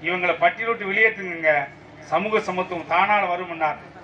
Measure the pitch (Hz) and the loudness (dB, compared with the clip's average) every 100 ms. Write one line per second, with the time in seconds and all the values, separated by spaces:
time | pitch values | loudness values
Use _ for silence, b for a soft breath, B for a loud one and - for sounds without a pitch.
0 | 160 180 175 165 175 208 226 226 196 202 | -4 0 0 4 2 2 -2 -2 -2 2
1 | 220 208 190 165 160 147 - - - - | 2 2 -8 -2 2 2 0 -8 -20 -20
2 | - 160 208 214 196 180 185 175 151 170 | -2 -2 2 0 0 -4 -4 -6 0 2
3 | 202 208 185 175 175 160 156 147 - - | 4 2 2 -2 -4 -2 -2 -2 -10 -10